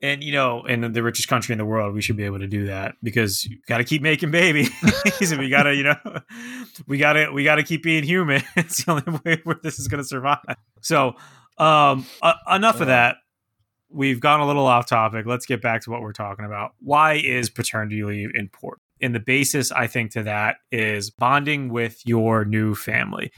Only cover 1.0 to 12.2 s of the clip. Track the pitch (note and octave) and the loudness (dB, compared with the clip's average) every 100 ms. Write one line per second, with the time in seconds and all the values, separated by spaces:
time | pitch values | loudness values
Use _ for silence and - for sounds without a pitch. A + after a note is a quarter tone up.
1 | A#2 A#2 - B2+ G#2+ A#2 G#2+ A2 G#2 G#2 | -2 -2 -2 -2 0 -4 -2 -2 -2 -4
2 | G2+ G#2+ G2+ G2 G2 G#2 G2+ F#2+ G2 - | -2 -2 -2 -6 -4 -4 -4 -6 -8 -8
3 | A2+ A2+ G#2+ F#2+ - A2 - A#2 B2+ D#3 | -2 0 0 -2 -6 -10 -4 -2 0 0
4 | D3 D3+ E3 E3 F3+ D3+ C#3+ - F3 - | 0 0 0 2 4 4 0 2 2 2
5 | G#3 - F#3+ D3+ C3+ C#3 C#3+ C#3+ C#3 D3 | -4 -4 -2 -2 2 4 4 2 2 0
6 | A3 E3 - A#3 A#3+ B3+ A#3+ - - C#3 | -4 -12 -14 -18 -16 -16 -16 -18 -6 2
7 | D3 D3+ D3+ C#3+ C#3+ D3+ D3+ D#3+ E3 D#3+ | 4 4 2 2 2 2 2 -2 0 0
8 | C#3+ F3+ E3+ C#3 - - E3 - - D#3 | 0 0 2 0 0 -2 -2 -4 0 -2
9 | C#3 D#3+ E3+ D#3+ E3 D#3+ D#3 C#3 A2 C#3+ | -2 -4 -2 -2 -2 -6 -6 -8 -6 -6
10 | C3+ C3+ C3+ C#3+ - - _ _ - D#3+ | -6 -4 -2 -2 -4 -12 _ _ -2 2
11 | C3 - - - _ - D#3 D3+ C#3+ C3+ | 2 -2 -14 -20 _ 2 4 6 6 4
12 | B2+ - | -4 0